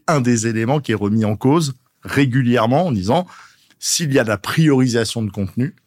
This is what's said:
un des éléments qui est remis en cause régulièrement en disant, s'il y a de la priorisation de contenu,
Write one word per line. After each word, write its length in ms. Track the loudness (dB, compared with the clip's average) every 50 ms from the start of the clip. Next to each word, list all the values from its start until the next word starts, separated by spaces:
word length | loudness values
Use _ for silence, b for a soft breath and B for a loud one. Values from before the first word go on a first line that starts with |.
| -2
un 140 | 0 0 0
des 260 | 2 2 0 0 0
éléments 340 | -2 -2 -2 -2 0 -2 -2
qui 120 | 0 -2 -4
est 40 |
remis 280 | -2 0 0 0 0 0
en 120 | 0 -2
cause 360 | 0 0 2 2 2 0 -2 -6 _ _ _ _ _ _
régulièrement 880 | -4 0 0 0 2 2 0 0 2 2 2 2 2 2 0 0 0
en 40 | -2
disant, 340 | -2 0 0 0 0 0 B B B B B B B B B B B
s'il 340 | -6 -4 -4 -2 -2 0 2
y 60 | 0
a 40 | 2
de 60 | 2
la 80 | -2
priorisation 880 | -4 -4 -4 0 2 4 4 4 4 2 2 2 0 -2 -2 -4 -4 -6
de 80 | -6
contenu, 440 | -4 -4 -6 -6 -4 -4 -4 -4 -6 _ _